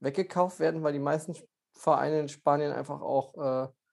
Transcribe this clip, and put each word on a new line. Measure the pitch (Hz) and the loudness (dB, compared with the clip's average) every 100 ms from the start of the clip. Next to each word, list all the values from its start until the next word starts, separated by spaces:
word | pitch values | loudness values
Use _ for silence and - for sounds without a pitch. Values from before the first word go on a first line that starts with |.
weggekauft | 139 143 185 180 180 180 | -4 -2 -2 0 0 2
werden, | 160 160 | 0 2
weil | 151 | 0
die | 143 | 0
meisten | 143 156 160 156 - _ _ | 0 -2 -4 -12 -14 _ _
Vereine | - 170 135 143 156 | -2 2 4 2 0
in | 143 | -2
Spanien | - 143 147 147 | 0 2 2 2
einfach | - 139 143 | -4 -6 -8
auch, | - 135 131 - | -2 -2 -2 -4
äh, | 139 131 135 - _ | -2 -2 -4 -10 _